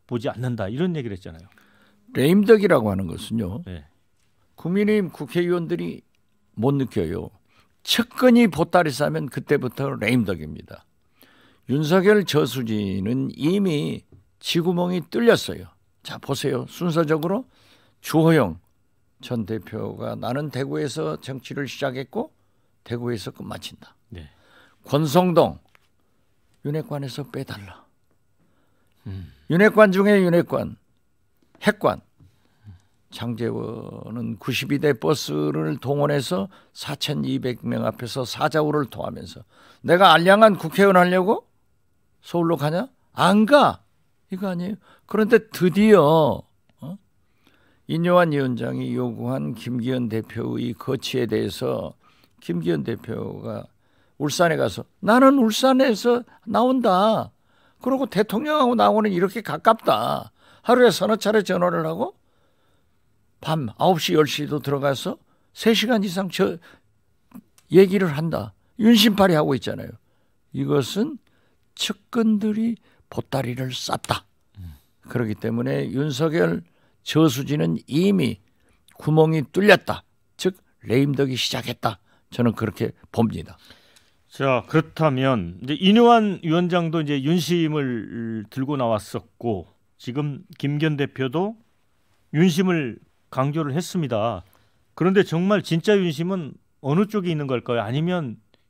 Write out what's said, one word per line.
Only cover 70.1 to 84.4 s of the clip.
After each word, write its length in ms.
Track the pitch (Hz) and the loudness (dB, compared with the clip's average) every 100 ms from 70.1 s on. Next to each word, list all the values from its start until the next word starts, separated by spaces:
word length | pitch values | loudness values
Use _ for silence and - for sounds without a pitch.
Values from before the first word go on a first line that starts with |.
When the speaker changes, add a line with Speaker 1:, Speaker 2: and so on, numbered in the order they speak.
| _ _ _ _ | _ _ _ _
Speaker 2:
이것은 680 | 135 139 147 117 196 294 277 _ _ _ _ _ | -6 0 0 0 -2 -4 -6 _ _ _ _ _
측근들이 1040 | - - - _ 233 220 208 214 214 226 226 _ _ _ | -8 -8 -8 _ 0 2 2 0 -2 -2 -4 _ _ _
보따리를 640 | - - 135 123 123 131 | -10 -6 -4 -4 -6 -6
쌌다. 520 | 123 - - - - _ _ _ 101 | -8 -6 -6 -4 -4 _ _ _ -18
Speaker 1:
음. 160 | 87 71 _ _ | -18 -18 _ _
Speaker 2:
그렇기 340 | - 123 110 104 | -8 -4 -4 -4
때문에 540 | 113 117 131 139 120 | -4 -4 -4 -4 -6
윤석열 720 | 131 151 127 160 165 170 170 - _ _ _ | -4 -4 -2 -2 0 0 -2 -10 _ _ _
저수지는 760 | - 151 160 123 131 151 170 156 - | -2 2 2 2 -4 -2 -2 -4 -4
이미 540 | 139 196 190 147 90 _ _ _ _ _ _ | 0 2 2 0 -4 _ _ _ _ _ _
구멍이 560 | - 156 160 160 127 | 0 4 4 2 -2
뚫렸다. 500 | 180 208 180 - - _ _ _ - | 2 4 4 2 -10 _ _ _ -4
즉 200 | 185 - _ _ | -4 -4 _ _
레임덕이 540 | 104 123 143 135 139 123 | -2 0 2 0 -2 -2
시작했다. 640 | - 131 117 120 120 107 _ _ _ | -4 -4 -6 -4 -4 -6 _ _ _
저는 220 | - 120 | 0 0
그렇게 380 | 107 107 - 117 - - | 0 -6 -4 -8 -8 -10
봅니다. 440 | - 113 85 76 - _ - _ _ _ _ _ | -2 -2 -2 -12 -20 _ -20 _ _ _ _ _
Speaker 1:
자, 280 | - | -6